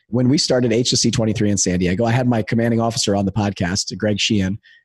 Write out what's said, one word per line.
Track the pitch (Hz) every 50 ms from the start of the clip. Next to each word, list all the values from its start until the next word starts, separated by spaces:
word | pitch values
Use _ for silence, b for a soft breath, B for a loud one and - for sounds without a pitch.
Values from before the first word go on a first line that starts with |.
| B
when | _ 104 123 127 123
we | 143
started | - - - 135 123 123 117
H | 107 120 127 - -
S | -
C | - 120
twenty-three | - - 110 110 101 - 104 104
in | 104
San | 95 - 95 90 90
Diego, | 92 87 95 92 117
I | 113
had | 117 135 127
my | 123 120 110
commanding | 104 - 113 113 117 117 117 113
officer | 117 117 113 - - 110 98
on | 101 101
the | 98 95
podcast, | - 101 101 95 - 95 87 85 - - - -
Greg | 92 107 107 104 98
Sheehan, | - - 113 101 95 92 101 - b b b b